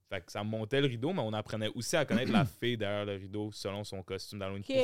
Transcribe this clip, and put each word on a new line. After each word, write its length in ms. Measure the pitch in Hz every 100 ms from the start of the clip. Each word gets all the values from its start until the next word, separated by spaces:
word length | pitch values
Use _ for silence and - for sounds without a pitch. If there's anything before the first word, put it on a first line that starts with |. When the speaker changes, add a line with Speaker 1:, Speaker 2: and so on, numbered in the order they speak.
| -
Speaker 1:
Fait 160 | 98
que 60 | -
ça 120 | 107
montait 380 | 107 110 107 139
le 60 | 143
rideau, 260 | 117 143
mais 80 | 185
on 120 | 110
apprenait 360 | 107 - 110 107
aussi 200 | 123 117 165
à 80 |
connaître 260 | 135 - -
Speaker 2:
<clears throat> 0 |
Speaker 1:
la 140 | 208
fille 320 | 131 - 120 117
derrière 280 | 101 104
le 80 | 104
rideau 380 | 98 95 104 107
selon 300 | 107 101 101
son 180 | 104 95
costume 380 | 92 95 - 104
d'Halloween. 240 | 95 98 98
Speaker 2:
Ok. 80 | 269